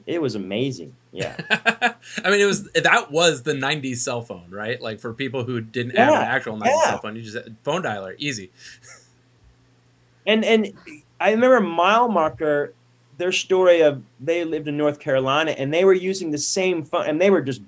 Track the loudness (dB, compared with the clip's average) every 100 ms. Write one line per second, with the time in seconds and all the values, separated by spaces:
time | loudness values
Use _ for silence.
0 | -6 -4 -4 -4 -6 -4 -4 -6 -14 -20
1 | _ -10 -8 -8 -4 -2 -2 0 -2 -4
2 | -16 -4 0 4 4 2 -2 0 4 4
3 | 2 2 2 2 -2 -2 -2 -4 -4 -6
4 | -4 -6 -8 -14 -14 -10 -8 -8 -8 -10
5 | -10 -8 -6 -6 -6 -6 -6 -6 -2 2
6 | 4 4 2 -2 -4 -4 0 2 2 0
7 | -8 -12 -12 -12 -14 -10 -6 -4 -4 -8
8 | -10 -8 -8 -8 -10 _ -20 -20 -20 -20
9 | _ _ _ _ _ _ _ _ _ _
10 | _ _ 0 2 4 2 2 -8 -20 -20
11 | _ -2 0 4 4 4 2 2 4 4
12 | 2 0 -2 -2 -2 0 -2 -10 _ _
13 | _ -6 -4 -2 0 4 6 8 6 2
14 | -8 -8 -4 -2 -2 -4 -4 0 0 -2
15 | 0 0 2 2 0 -2 -2 2 4 4
16 | 0 -4 -4 -4 -4 -2 0 -2 -2 -4
17 | -2 2 4 4 0 -6